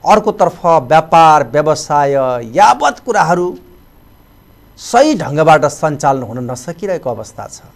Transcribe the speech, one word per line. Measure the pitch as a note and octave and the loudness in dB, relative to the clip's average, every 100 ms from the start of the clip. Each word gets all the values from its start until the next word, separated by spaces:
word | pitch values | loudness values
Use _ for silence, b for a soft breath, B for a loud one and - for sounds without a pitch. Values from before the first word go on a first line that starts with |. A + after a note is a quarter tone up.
| D#3+ | 2
अर्कोतर्फ | F#3 F#3 G3+ E3+ E3+ F3 | 0 0 -2 -2 -2 0
व्यापार, | E3 B2+ D#3 D#3+ E3+ D#3+ D3+ C#3 | 0 2 0 2 4 6 4 2
व्यवसाय, | C#3+ D3+ D3 - D3 C#3+ C#3 C3 B2 A#2 C3 | -2 0 -2 -2 0 0 0 -2 -4 -4 2
यावत | G#3+ B3+ F4+ - - | 2 2 -2 -4 -4
कुराहरू | G#3+ E3 F3 F3+ F3+ - - _ _ _ _ _ _ _ _ _ - | -2 0 0 -2 -8 -20 -20 _ _ _ _ _ _ _ _ _ -20
सही | - A#3 D4+ B3+ | -2 2 2 0
ढङ्गबाट | D3 D3 D#3+ D#3 D3 | -4 0 4 4 2
सञ्चालन | - D#3+ C#3+ D3 C3+ | -2 -6 -2 -2 -2
हुन | A#2 A#2 A#2+ | -6 -8 -8
नसकिरहेको | B2 - E3+ G3+ F3 C3 | -10 -12 -10 -8 -6 -6
अवस्था | A2+ A2 - G#2 | -8 -10 -14 -16
छ। | - - | -18 -20